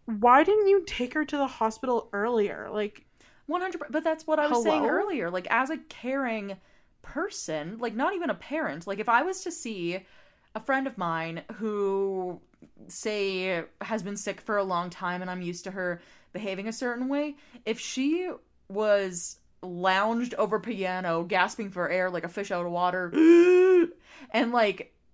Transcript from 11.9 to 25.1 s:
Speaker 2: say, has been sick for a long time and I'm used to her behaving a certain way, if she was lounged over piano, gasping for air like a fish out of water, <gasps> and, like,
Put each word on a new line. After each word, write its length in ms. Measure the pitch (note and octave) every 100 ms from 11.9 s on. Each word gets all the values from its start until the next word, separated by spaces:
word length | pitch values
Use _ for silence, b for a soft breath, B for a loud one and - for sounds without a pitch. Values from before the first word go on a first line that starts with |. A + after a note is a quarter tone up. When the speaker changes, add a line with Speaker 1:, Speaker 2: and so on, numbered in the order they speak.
| G3 G3 F#3+ F3+ E3 _ _ - - -
Speaker 2:
say, 760 | - A3 G#3 G3 F#3+ F#3 F3 - _
has 200 | G3+ A3
been 140 | F#3 G3+
sick 240 | - -
for 160 | - G#3
a 80 |
long 260 | F#3+ F3 F3+
time 300 | - F3+ F3+
and 80 | F#3
I'm 120 | F3+
used 200 | F3 F3
to 60 | F#3+
her 300 | G3 F3+ E3+ b b b
behaving 340 | F3 G#3 F#3+ G#3
a 60 |
certain 340 | A3+ B3+ A#3+ B3+
way, 280 | C#4 D4+ C#4+ B B -
if 120 | A#3
she 520 | - - C#4 E4 F4+ - _ _ _
was 680 | G3 G#3+ G3+ F#3+ F3 - - _ _
lounged 720 | F#3 F3 F#3 F#3+ G#3+ A#3 B3
over 240 | - G#3 G#3+
piano, 640 | A3+ G3 F#3 F#3 F#3 E3
gasping 480 | E3+ F#3 F#3 - G3+
for 180 | F#3+ E3+
air 220 | F3+ F#3
like 140 | F3+
a 40 | E3+
fish 220 | F#3+ G3+
out 140 | F3+ F3
of 60 |
water, 400 | F3 F3+ F3+ F3
<gasps> 1200 | C#4+ D#4+ E4+ F4 F4+ F#4 F4+ E4+ - _ - -
and, 200 | A3 A#3
like, 420 | A#3+ G#3+ F3+ - _ _